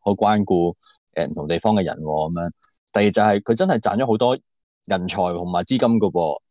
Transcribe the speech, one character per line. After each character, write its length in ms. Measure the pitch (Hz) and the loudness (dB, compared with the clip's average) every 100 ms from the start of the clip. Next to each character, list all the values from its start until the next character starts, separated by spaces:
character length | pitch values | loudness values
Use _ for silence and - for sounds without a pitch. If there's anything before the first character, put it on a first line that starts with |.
好 120 | - | 0
關 320 | 101 104 107 | 2 2 2
顧， 300 | 101 92 85 85 - - _ | 2 2 2 -2 -16 -20 _
誒， 140 | - 78 | -6 -4
唔 40 | |
同 140 | 78 76 | -6 -4
地 120 | 82 | -2
方 140 | 110 107 | 2 0
嘅 80 | |
人 120 | 85 - | 0 -4
喎， 340 | 78 76 78 | -6 -4 -4
咁 20 | |
樣。 180 | 85 85 - _ _ _ | -4 -6 -8 _ _ _
第 80 | - | 0
二 100 | 208 | 2
就 120 | 185 | 4
係 200 | 107 202 | 4 2
佢 120 | - | 0
真 140 | 117 190 | 0 2
係 100 | 131 | 0
賺 160 | 107 101 | 0 -2
咗 100 | 131 | 0
好 100 | 110 | 2
多 200 | 123 131 _ _ _ _ - | 2 0 _ _ _ _ -6
人 220 | 95 92 | -4 -4
才 80 | 101 | -2
同 320 | 90 87 90 | -2 -2 -4
埋 140 | 90 | -4
資 160 | 87 127 | -2 0
金 100 | 120 117 | 2 2
㗎 100 | 98 | 2
喎。 300 | 80 82 71 _ | 0 -2 -4 _